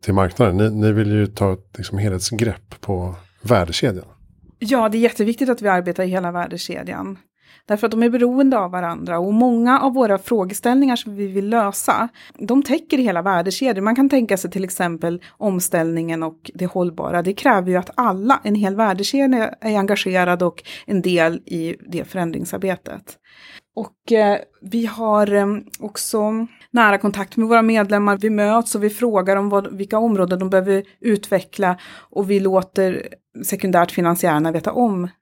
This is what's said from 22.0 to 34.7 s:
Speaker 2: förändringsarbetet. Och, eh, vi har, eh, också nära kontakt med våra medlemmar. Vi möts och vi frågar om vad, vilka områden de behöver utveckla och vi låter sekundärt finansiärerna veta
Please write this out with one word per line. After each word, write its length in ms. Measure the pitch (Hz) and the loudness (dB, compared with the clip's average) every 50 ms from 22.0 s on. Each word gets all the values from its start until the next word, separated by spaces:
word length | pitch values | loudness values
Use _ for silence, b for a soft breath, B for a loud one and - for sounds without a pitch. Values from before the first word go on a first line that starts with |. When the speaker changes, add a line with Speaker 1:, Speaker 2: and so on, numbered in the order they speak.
| 151 | -8
Speaker 2:
förändringsarbetet. 1120 | - - 190 175 165 160 - 170 175 - 196 196 190 180 - _ - - - - - - _ B B B B B B B B B B _ | -6 -4 -4 -4 -4 -4 -6 -8 -8 -8 -6 -4 -4 -4 -4 _ -14 -16 -16 -16 -20 -20 _ B B B B B B B B B B _
Och, 360 | - 220 - _ _ _ - | -10 -10 -10 _ _ _ 0
eh, 260 | 233 220 214 202 202 - - _ _ _ | 2 4 4 4 2 0 -2 _ _ _
vi 240 | - 190 185 233 226 | -14 -6 -4 -4 -4
har, 480 | 220 214 220 226 220 214 208 214 208 202 | -4 -6 -4 -2 0 2 2 2 4 2
eh, 140 | 202 202 202 208 208 - - - - | 2 2 2 -2 -4 -8 -12 -16 -14
också 680 | - 214 - - - - - 220 208 214 220 226 226 233 b b b b | -14 -12 -10 -8 -8 -4 -2 -2 -2 0 -2 -4 -6 -6 b b b b
nära 260 | - 240 233 208 202 196 | 2 4 4 6 4 4
kontakt 400 | - 208 202 202 196 - - - | 0 -2 -2 -2 -8 -6 -2 -2
med 100 | 226 220 | 2 4
våra 140 | 233 233 | 4 4
medlemmar. 560 | 220 220 226 220 208 196 208 202 208 202 202 196 | 4 4 4 2 2 2 0 0 2 2 0 0
Vi 120 | 202 220 | 0 -2
möts 460 | 220 208 208 208 214 233 233 - - | 0 2 2 2 2 2 0 0 -4
och 80 | 214 202 | -2 -2
vi 60 | 208 | -2
frågar 460 | 208 - 247 240 214 196 180 185 196 | -2 0 -2 0 2 0 2 2 2
om 140 | 196 202 202 | 2 2 2
vad, 280 | 202 202 196 196 - 190 | 0 0 -2 -2 -8 -10
vilka 200 | 196 196 - 214 | -8 -2 0 0
områden 420 | 226 233 214 190 185 180 180 180 | 2 2 2 2 2 0 0 -2
de 100 | 190 190 | -2 2
behöver 340 | 190 190 185 196 196 196 196 b b b | 2 2 2 4 0 0 0 b b b
utveckla 760 | - 233 214 196 208 - 202 190 190 - - - 196 185 180 180 B B B B B B | 0 0 0 0 0 0 -2 -2 -2 -4 -6 -2 0 0 0 -2 B B B B B B
och 220 | - - 202 190 | -6 -4 -2 0
vi 80 | 202 202 | 0 2
låter 680 | 190 190 190 185 185 - _ - 196 185 180 180 - - - _ _ _ _ - - | 2 2 2 2 0 0 _ 0 0 0 0 -4 -8 -12 -18 _ _ _ _ -10 -8
sekundärt 480 | - - 196 - 196 180 175 175 175 | -6 -6 -4 -2 0 2 2 2 2
finansiärerna 600 | - - 175 170 170 175 - 180 156 151 156 165 | 0 0 0 0 0 2 2 2 2 2 0 0
veta 200 | 165 165 156 208 | -2 -2 -4 -4